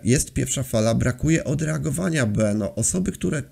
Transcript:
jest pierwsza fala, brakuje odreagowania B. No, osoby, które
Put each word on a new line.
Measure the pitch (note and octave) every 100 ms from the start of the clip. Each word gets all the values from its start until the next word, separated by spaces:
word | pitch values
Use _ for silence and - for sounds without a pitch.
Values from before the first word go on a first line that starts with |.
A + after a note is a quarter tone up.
jest | F#2 C3+ -
pierwsza | - B2+ -
fala, | B2+ A2+ A2 A#2+
brakuje | B2+ B2 D3+ D#3+
odreagowania | - C#3+ D#3+ D#3 D3+ D3 F#3 D#3+ A2+
B. | G#2 G#2+
No, | G#2+ G2+ -
osoby, | G#2+ F#3 F#3+
które | - F3 D3+ C3+